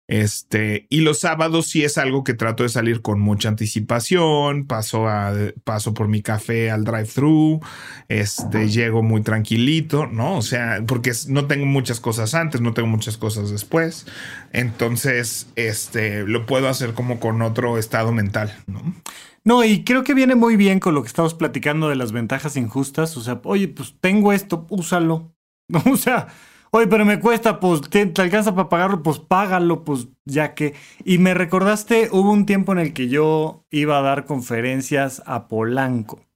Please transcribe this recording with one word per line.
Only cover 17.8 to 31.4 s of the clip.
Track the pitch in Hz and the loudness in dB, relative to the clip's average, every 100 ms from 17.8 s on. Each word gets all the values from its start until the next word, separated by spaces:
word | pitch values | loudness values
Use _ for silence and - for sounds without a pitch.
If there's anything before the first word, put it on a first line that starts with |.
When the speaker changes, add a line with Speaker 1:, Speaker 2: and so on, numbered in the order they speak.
| 110 117 113 | -2 0 0
Speaker 1:
mental, | 117 101 107 107 - - | 0 0 -2 -4 -8 -12
¿no? | 101 139 - - - - _ | -8 -8 -8 -12 -18 -20 _
Speaker 2:
No, | 208 240 | 4 6
y | 226 196 | 6 4
creo | 165 262 | 2 0
que | 262 | 2
viene | 269 254 | 4 4
muy | 247 233 220 | 6 6 6
bien | 196 190 | 6 4
con | 185 | 2
lo | 147 | 0
que | 117 | -2
estamos | - 165 | 0 0
platicando | 165 151 123 147 151 156 | 0 -4 -2 -2 0 0
de | 135 | -2
las | 120 | -2
ventajas | 117 110 135 156 139 | -4 -4 -4 -4 -4
injustas. | 113 135 135 - 160 131 | -4 -4 -4 -2 -4 -4
O | |
sea, | 113 120 | -8 -6
oye, | - 202 185 | -2 -2 -2
pues | 139 127 - | -6 -16 -4
tengo | 185 208 202 | 2 4 4
esto, | 196 196 165 - | 2 0 -6 -6
úsalo. | 202 160 180 165 165 - _ _ _ - | -6 -2 0 2 0 -6 _ _ _ -2
<laughs> | 165 254 | 2 4
O | 269 | 2
sea, | - 233 - - - _ _ | 2 0 -2 -14 -20 _ _
oye, | 220 220 | 2 4
pero | 214 | 4
me | 208 208 | 4 4
cuesta, | 226 226 226 - | 2 2 2 2
pues, | 185 160 | 2 0
¿te, | - 202 202 | 2 2 2
te | 165 | 0
alcanza | 180 208 214 | 2 2 2
para | 185 185 | 0 0
pagarlo? | 170 185 196 | 0 2 0
Pues | 151 131 | 0 -2
págalo, | - 185 202 185 175 165 | 0 0 2 2 2 0
pues, | 160 135 120 _ | -2 -6 -6 _
ya | 143 143 147 | -4 -2 -2
que. | - 151 147 - - | -2 -4 -4 -20 -8
Y | - 180 | 0 4
me | 185 | 4
recordaste, | 180 | 2